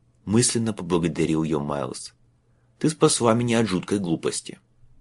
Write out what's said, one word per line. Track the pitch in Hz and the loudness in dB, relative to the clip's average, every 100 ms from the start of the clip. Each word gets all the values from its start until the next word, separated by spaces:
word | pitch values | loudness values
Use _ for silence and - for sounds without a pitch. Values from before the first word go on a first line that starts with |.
| _ _ - | _ _ 0
мысленно | 110 123 120 113 | 2 2 0 -2
поблагодарил | 101 85 87 85 76 78 80 | -4 -2 0 0 0 0 0
ее | 80 76 | 0 -2
Майлз. | 73 71 64 - - - _ _ _ _ _ _ | -2 -4 -6 -10 -16 -20 _ _ _ _ _ _
"Ты | 151 | -4
спасла | 160 156 - 117 | 2 2 4 2
меня | 113 120 113 | 2 2 2
от | 110 | 2
жуткой | 90 - 101 | -2 -2 -2
глупости". | 90 80 - - - - _ _ - - | -2 -2 -2 -6 -10 -16 _ _ -20 -20